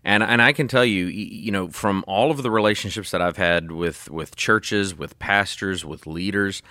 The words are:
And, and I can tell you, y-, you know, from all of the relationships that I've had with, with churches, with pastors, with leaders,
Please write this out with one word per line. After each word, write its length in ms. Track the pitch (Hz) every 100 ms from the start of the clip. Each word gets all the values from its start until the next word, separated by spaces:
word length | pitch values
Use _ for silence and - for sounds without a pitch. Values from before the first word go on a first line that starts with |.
And, 180 | - 104
and 180 | 107 117
I 120 | 123
can 160 | 147 131
tell 160 | 131
you, 220 | 123 98 90
y-, 40 |
you 380 | 90 101 - 110
know, 160 | 98 90
from 360 | - 107 95 -
all 240 | 95 139
of 120 | 143
the 60 | 123
relationships 600 | 110 107 104 101 107 98
that 100 | 90
I've 160 | 87 87
had 340 | 87 85 82
with, 360 | 82 85 78 -
with 280 | 80 78 -
churches, 580 | - 110 - 104 98 78
with 220 | 71 -
pastors, 680 | - 101 98 - 98 90
with 220 | 78 78 80
leaders, 560 | 80 95 101 98 95 -